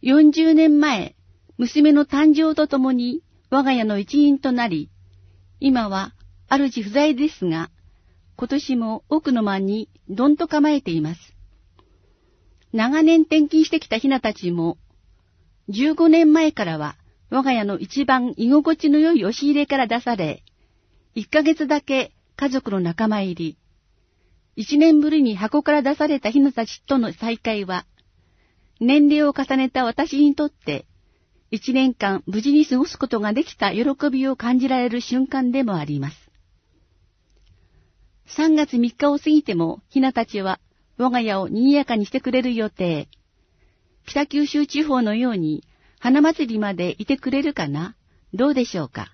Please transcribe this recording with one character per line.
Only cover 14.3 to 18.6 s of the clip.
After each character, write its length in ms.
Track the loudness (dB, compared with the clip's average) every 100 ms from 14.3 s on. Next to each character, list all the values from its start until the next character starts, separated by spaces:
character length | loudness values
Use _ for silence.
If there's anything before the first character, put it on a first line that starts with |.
ち 160 | -4 -4
も、 260 | -2 -4 -6 _ _ _ _ _ _ _ _ -12
十 260 | -2 -2
五 140 | 4 4
年 240 | 6 6
前 200 | 4 2
か 120 | -2
ら 140 | -6 -6
は 180 | -8 -12 _ _ _
我 120 | -4
が 100 | 0
家 120 | -2
の 140 | -2 -6
一 260 | -8 -6
番 300 | -2 0 -2 -4
居 140 | 2
心 260 | 2